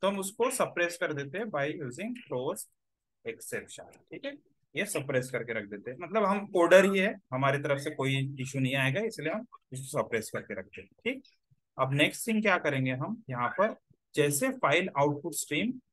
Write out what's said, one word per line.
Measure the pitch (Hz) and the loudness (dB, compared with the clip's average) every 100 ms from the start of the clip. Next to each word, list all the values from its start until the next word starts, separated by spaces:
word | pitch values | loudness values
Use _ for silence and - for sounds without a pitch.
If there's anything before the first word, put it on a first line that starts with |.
तो | 190 | -2
हम | 196 | -2
उसको | 190 - 247 | -4 0 0
suppress | 262 175 - 175 - | 2 -2 0 -2 0
कर | 170 | -4
देते | 147 139 135 | -4 -6 -6
हैं | 220 | -4
by | 151 147 - | -2 -2 -4
using | 131 127 214 247 | -8 -8 -8 -8
throws | - 127 135 202 - _ _ _ _ _ | -8 -4 -4 -6 -10 _ _ _ _ _
exception, | 117 113 - 113 - - 92 - - | -12 -12 -8 -10 -10 -16 -18 -20 -18
ठीक | 156 | -12
है, | 269 285 _ _ _ | -10 -12 _ _ _
ये | 143 196 | -6 -4
suppress | 156 139 131 127 | -4 -2 -2 -2
करके | 123 117 | -6 -4
रख | 113 101 | -6 -6
देते | 104 117 | -10 -10
हैं। | 131 | -10
मतलब | 175 208 | -4 0
हम | 196 202 202 | 2 0 0
कोडर | 185 170 185 | 4 10 10
ही | 196 196 | 10 4
है, | 196 - - | 0 -2 -6
हमारी | 127 135 139 | 0 2 2
तरफ | 147 139 | 0 -2
से | 147 | -2
कोई | 151 135 135 135 135 | -2 0 2 0 -4
issue | 127 139 | -4 0
नहीं | 131 135 | 0 2
आएगा, | 135 175 | 2 2
इसलिए | 220 - 147 | -2 -4 -4
हम | 196 247 - - | -4 -6 -18 -14
इसको | 127 131 143 | -12 -6 -2
suppress | 110 117 107 | 0 -2 -4
करके | 113 104 | -8 -8
रखते | 95 95 - | -10 -10 -16
हैं। | - _ | -18 _
ठीक, | 233 269 - _ _ _ _ - | -6 -6 -10 _ _ _ _ -2
अब | 131 | 0
next | 143 165 - - | 2 2 0 -2
thing | 220 | 2
क्या | 214 180 | 4 2
करेंगे | 151 135 131 | 2 0 0
हम, | 127 165 226 - | 0 -4 -6 -6
यहाँ | 123 120 - | -2 -2 2
पर | 214 - _ _ _ | 0 0 _ _ _
जैसे | - 147 143 262 262 | 2 2 4 0 2
file | 139 156 185 143 | 4 4 2 2
output | 143 147 165 | 2 2 -4
stream | 147 - 147 214 254 _ | -6 -2 0 0 -2 _